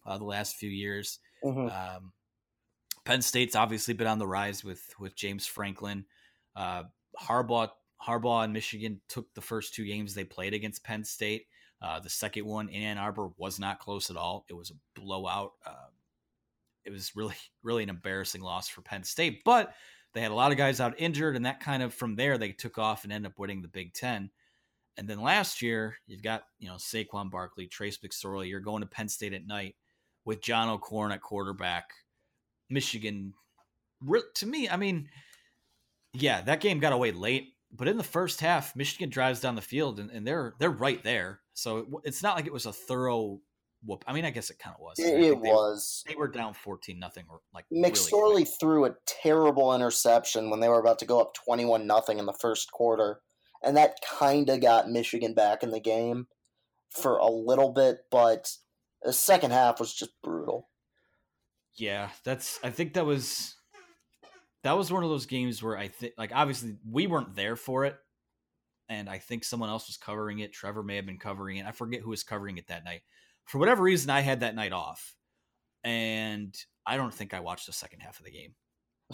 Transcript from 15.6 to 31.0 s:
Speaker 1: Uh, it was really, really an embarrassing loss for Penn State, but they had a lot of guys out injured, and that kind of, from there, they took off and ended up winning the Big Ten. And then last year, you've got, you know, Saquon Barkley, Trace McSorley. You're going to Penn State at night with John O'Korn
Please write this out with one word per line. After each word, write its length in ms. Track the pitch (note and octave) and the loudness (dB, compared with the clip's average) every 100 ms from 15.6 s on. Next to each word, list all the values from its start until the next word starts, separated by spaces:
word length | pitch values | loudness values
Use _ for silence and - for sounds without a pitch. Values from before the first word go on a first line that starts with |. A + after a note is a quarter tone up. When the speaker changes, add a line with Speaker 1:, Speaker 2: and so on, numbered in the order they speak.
Speaker 1:
Uh, 260 | - C2 C2 A#1+ _ _ _ _ _ _ _ _ | -18 -18 -20 _ _ _ _ _ _ _ _ _
it 60 | G2 | -16
was 240 | G2 F#2+ | -12 -10
really, 220 | G#2 G#2+ - - _ | -8 -8 -8 -16 _
really 220 | A#2 A#2 | -4 -4
an 40 | G2+ | -4
embarrassing 540 | F2 G2 F#2+ F#2 F#2 | -6 -6 -6 -6 -8
loss 260 | F#2 F2+ - | -8 -8 -8
for 140 | - | -12
Penn 220 | - G2+ | -12 -12
State, 380 | F#2 - E3 A2 | -8 -2 -2 0
but 280 | A3 B3 G3 - - - _ | 4 4 4 -6 -20 -20 _
they 80 | A#2 | -6
had 120 | A2+ | -2
a 20 | |
lot 160 | G#2+ C3+ | 2 4
of 80 | C3+ | 4
guys 220 | C#3 B2+ | 2 2
out 180 | B2 B2+ | -2 -2
injured, 380 | E3 D3 D#3 C3 | -2 0 -2 -2
and 100 | B2 | -4
that 140 | C3+ | -6
kind 220 | D3 C3+ | -4 -4
of, 120 | B2 | -4
from 220 | - A#2+ G#2 | -6 -6 -2
there, 200 | C#3 B2+ | 0 0
they 140 | G#2 | -2
took 280 | G2 A#2 A2 | -6 -10 -4
off 260 | A2 G#2+ | -2 -2
and 80 | G2+ | -6
ended 180 | G#2 G2 | -10 -10
up 80 | G2 | -10
winning 240 | G2 F#2+ | -10 -10
the 60 | E2+ | -12
Big 260 | F#2+ F2 | -12 -12
Ten. 360 | - B2+ A2 G2+ - _ _ _ _ _ - | -8 -6 -6 -8 -16 _ _ _ _ _ -14
And 120 | G#2 | -10
then 140 | G#2 | -6
last 400 | B2+ G3+ F#3+ - | 0 0 0 -4
year, 360 | A#2+ A2+ A2 - _ | -4 -2 -4 -8 _
you've 160 | G2 | -10
got, 200 | A2 A2 - _ | -6 -6 -8 _
you 100 | F#2+ | -16
know, 60 | |
Saquon 560 | F#2 - A2+ G#2 G#2 F#2+ | -12 -8 -8 -6 -8 -8
Barkley, 380 | F#2 F2+ - F2+ | -8 -10 -12 -16
Trace 300 | - G#2 G2 | -10 -10 -10
McSorley. 500 | G2 - G2 G2 F#2 | -12 -12 -8 -8 -8
You're 120 | F#2+ | -8
going 200 | G#2 G#2+ | -6 -6
to 80 | G#2 | -8
Penn 200 | - G#2+ | -8 -8
State 240 | - G#2 | -8 -8
at 140 | F#2+ F2+ | -10 -10
night 300 | G#2 F#2+ - _ _ _ _ | -10 -10 -14 _ _ _ _
with 180 | A2 G#2+ | -8 -6
John 260 | - A#2 A2+ | -2 0 2
O'Korn 440 | G#2+ - G#2+ | -2 -6 -4